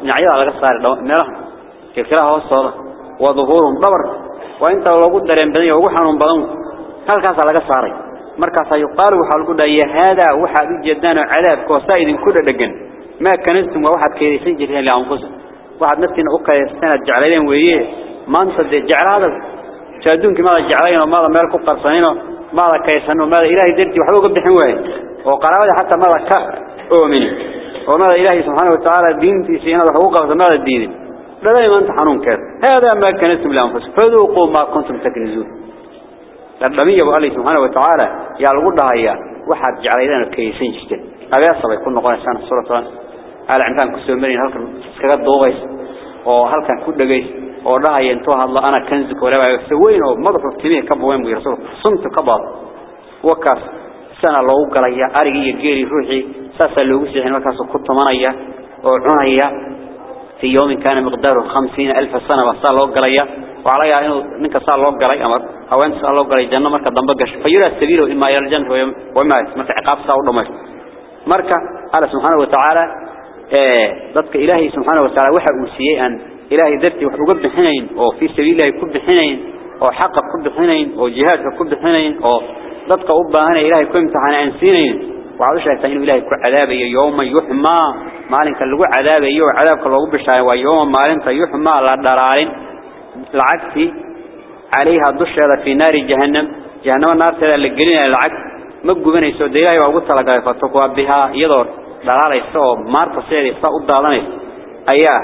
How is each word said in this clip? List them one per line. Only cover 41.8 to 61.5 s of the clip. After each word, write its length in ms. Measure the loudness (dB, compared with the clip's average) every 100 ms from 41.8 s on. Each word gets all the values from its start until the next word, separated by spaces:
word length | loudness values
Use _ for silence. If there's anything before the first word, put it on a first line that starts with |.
ku 80 | -2
noqonaysaan 460 | -2 -2 -2 -4 -8 -4
suuratan 380 | -6 -2 -4 -4 -16 -20 -20 -20 -20 -2
Al 80 | 0 0
Imraan 200 | 0 -2
ku 60 | -4 -6
soo 100 | -4
marin 220 | -2 -2
halkan 220 | -4 -6 -12 -14
iskaga 360 | -18 -6 0 0 2
duubays 320 | 2 2 0 -8 -12 -14 -16 -18 -12
oo 180 | 0 2 2
halkan 320 | 0 -2 -6
ku 60 | -6
dhagays 320 | -2 0 0 -4 -12 -14 -10 -2
oo 100 | 0
dhahaya 280 | 2 0 0
intuu 180 | -2 0 0
hadlo 200 | 0 0
ana 180 | 0 0 -2
kanzuka 340 | -4 -4 -4
wala 160 | 0 2
waa 160 | 2 0 -2
si 80 |
weyn 260 | 2 4 4 2
oo 80 | 0
madaxu 320 | 0 0 -4 -6
timihi 240 | -2 -2 0
ka 80 | -2
buween 240 | 0 -2
buu 120 | -2
Rasuulku 320 | -6 -6 -8 -10 -4
sunta 260 | -2 -2 -2
ka 140 | -2
baad. 200 | 0 0 -2 -14 -18 -20 -20 -20 -20 -4 0
Wakaas 340 | 0 0 -2 -4 -18 -18 -20 -20 -4
sana 180 | 0 2 2
loogu 240 | 2 2
galaya 380 | 0 0 0 -2 0
arigi 200 | 0 0
iyo 120 | -4 -4
geeri 260 | -2 -2
ruuxii 380 | -2 -4 -2 -4 -6 -12 -18 -2
saasa 300 | 0 2 0
loogu 200 | 0 -2
siixin 220 | -4 -4
markaas 240 | -2 -4 -6
ku 200 | -6 -8
tumanaya 480 | -2 0 2 0 -2 -4 -12 -18 -20 -6 0
oo 100 | 0
cunaya 720 | 2 2 2 2 0 -2 -12 -14 -16 -20 -18 -18 -20 -8
في 100 | 0
يوم 200 | 2 2 0
كان 220 | 0 0
مقداره 380 | -2 -2 0 0
خمسين 420 | 0